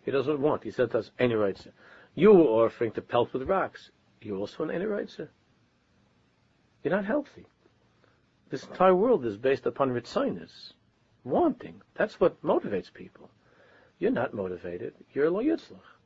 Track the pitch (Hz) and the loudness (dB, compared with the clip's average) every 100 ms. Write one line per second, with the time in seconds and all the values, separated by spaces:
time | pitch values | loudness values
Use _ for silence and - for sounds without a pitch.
0 | - 131 127 151 143 110 113 98 123 117 | -4 -4 -2 0 0 -2 -6 -4 -2 -2
1 | 101 - 123 113 101 92 - - - - | -4 -2 0 2 -2 -4 -14 -20 -20 -20
2 | - - 185 202 151 110 113 - 117 110 | -16 2 8 8 8 4 2 2 -4 -4
3 | - 120 117 131 131 190 160 - - _ | -2 0 0 -4 -2 -2 -2 -8 -20 _
4 | _ _ 104 98 104 - 156 175 208 202 | _ _ -10 -8 -8 -6 -6 -4 -4 -6
5 | 208 - 156 _ _ _ _ _ _ _ | -8 -12 -16 _ _ _ _ _ _ _
6 | _ _ _ _ _ _ _ _ 143 185 | _ _ _ _ _ _ _ _ -2 -2
7 | 196 285 285 - - _ _ _ _ _ | 0 -4 -4 -16 -20 _ _ _ _ _
8 | _ _ _ _ _ 135 - - 185 180 | _ _ _ _ _ -12 -12 2 4 6
9 | 226 220 120 104 131 135 - - 135 123 | 4 2 0 -2 0 0 -2 -2 0 0
10 | - 202 269 98 - - - - _ _ | -4 -4 -4 -6 -12 -20 -20 -20 _ _
11 | _ _ 123 170 339 - - 87 _ - | _ _ -4 0 0 -2 -12 -20 _ -6
12 | 214 - 175 - 151 254 - 98 - - | -6 2 0 0 -2 -2 -2 -6 -6 -18
13 | - - - _ _ _ _ - _ _ | -20 -20 -20 _ _ _ _ -20 _ _
14 | 190 254 123 113 92 90 92 87 120 - | -2 0 -2 -4 -6 -8 -10 -10 -10 -14
15 | - 135 147 185 269 320 - 190 - _ | -12 -2 0 0 -2 -2 -6 -20 -20 _